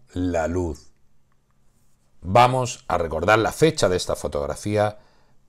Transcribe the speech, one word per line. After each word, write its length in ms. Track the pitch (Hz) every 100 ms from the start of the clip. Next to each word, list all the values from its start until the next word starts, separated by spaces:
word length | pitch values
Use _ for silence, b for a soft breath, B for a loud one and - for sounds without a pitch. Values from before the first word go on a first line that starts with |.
| -
la 340 | 87 90 85 80
luz. 460 | 90 85 73 - _ - _ _ _ _ _ _ _ _ _ _ -
Vamos 640 | 87 113 123 131 123 - -
a 100 | 87
recordar 440 | 82 78 90 110
la 100 | 104
fecha 380 | - 160 156 101
de 80 | 90
esta 180 | -
fotografía, 840 | 80 82 73 71 73 104 104 107 - b b b b